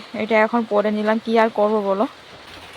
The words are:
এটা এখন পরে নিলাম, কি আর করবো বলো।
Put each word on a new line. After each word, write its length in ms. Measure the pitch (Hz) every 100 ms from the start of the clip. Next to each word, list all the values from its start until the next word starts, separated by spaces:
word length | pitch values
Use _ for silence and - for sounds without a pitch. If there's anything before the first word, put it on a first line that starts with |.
| -
এটা 220 | 214 220 220
এখন 240 | 220 240
পরে 280 | 220 208 208
নিলাম, 280 | 214 214 220 226
কি 140 | 226
আর 100 | 226
করবো 320 | 226 208 214
বলো। 260 | 196 196 254 - - - - - -